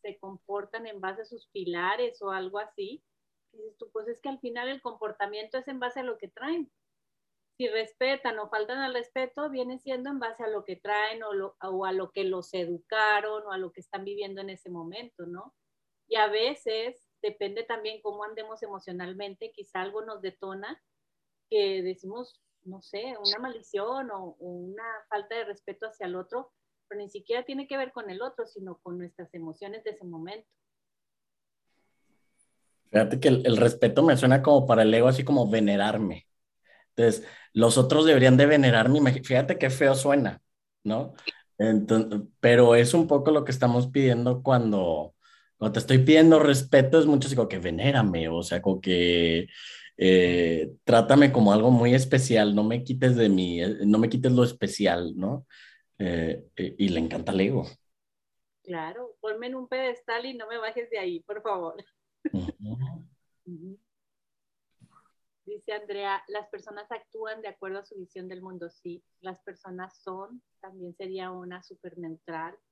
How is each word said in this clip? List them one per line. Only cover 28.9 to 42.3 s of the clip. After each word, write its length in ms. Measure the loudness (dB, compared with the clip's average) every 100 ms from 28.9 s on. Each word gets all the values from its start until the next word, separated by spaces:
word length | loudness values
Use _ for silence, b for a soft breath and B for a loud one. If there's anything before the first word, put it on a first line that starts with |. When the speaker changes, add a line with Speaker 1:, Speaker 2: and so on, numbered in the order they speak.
| -14
Speaker 1:
nuestras 360 | -14 -18 -18
emociones 500 | -14 -16 -14 -16 -12
de 80 | -12
ese 140 | -12 -14
momento. 420 | -14 -14 -16 _ _ _ _ _ _ _ _ _ _ _ _ _ _ _ _ _ _ _ _ _ _ _ _ _
Speaker 2:
Fíjate 280 | 2 2 2
que 80 | 4
el, 180 | 4 4
el 120 | 4
respeto 460 | 4 4 2 6
me 140 | 6 6
suena 240 | 6 6
como 240 | 6 6 6
para 160 | 6
el 100 | 6
ego, 140 | 6 6
así 160 | 4
como 260 | 2 2 2
venerarme. 800 | 2 2 2 0 0 -4 -6 _ _ _ _ b b b 2
Entonces, 300 | 2 2 B B B
los 240 | 2 4 6
otros 260 | 4 4 6
deberían 320 | 8 8 8
de 80 | 8
venerarme. 540 | 6 6 4 4 4
Imagi-, 260 | 4 2 0
fíjate 320 | 0 0 -2
qué 140 | -2
feo 240 | 2 2 4
suena, 460 | 2 2 0 -6 _ _ _ _
¿no? 300 | -6 -4 -6 B B B B _
Enton-, 760 | 2 2 4 2 2 -4 -8